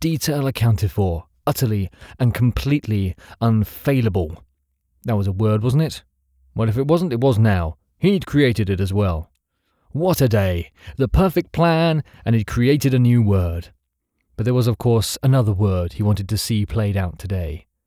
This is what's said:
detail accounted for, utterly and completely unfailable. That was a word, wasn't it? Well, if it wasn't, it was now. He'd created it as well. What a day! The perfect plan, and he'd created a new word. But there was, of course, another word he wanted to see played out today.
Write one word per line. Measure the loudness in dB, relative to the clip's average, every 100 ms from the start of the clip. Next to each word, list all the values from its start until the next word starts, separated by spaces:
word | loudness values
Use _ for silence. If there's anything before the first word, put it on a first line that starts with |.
detail | -4 -2 -2 -2 -2
accounted | 0 0 2 0
for, | 0 -2 -2 -8 _ -6
utterly | -2 -2 -2 -4 _ -18 -2
and | -2
completely | 2 0 0 -2 -2 -2 -2 -2 -6 -14 -4
unfailable. | 0 0 0 -4 -2 0 0 -2 -4 -8 -20 _ _ _ _ _
That | -4 -2
was | -2
a |
word, | 0 0 0
wasn't | 0 0
it? | 0 -4 _ _ _ _ _
Well, | -4 -2
if | 0
it | 0
wasn't, | 0 0
it | 0
was | 2 4
now. | 4 2 -2 -8 _ -2
He'd | 0 0
created | 0 0 2 2 -2
it | -2
as | -2
well. | 0 0 -2 -8 _ _ _ _ _ _
What | -4 0 2
a | 2
day! | 2 0 -2 -6 _ -16 -4
The | 0
perfect | 2 2 0 -4
plan, | 0 2 2 2 0 -4 -8
and | 0
he'd | 0 0
created | 0 2 2 2
a | 2
new | 4 4
word. | 4 2 0 -4 -10 _ _ _ _ _ _ -6
But |
there | 0
was, | 2 0
of | 0
course, | 0 0 0 -2
another | 2 2 2
word | 2 0 0 -4
he | -2
wanted | 0 0 -2
to | -6
see | -2 -2 -2
played | -2 -2 -2
out | -4 -8
today. | -8 -6 -6 -10 -14 _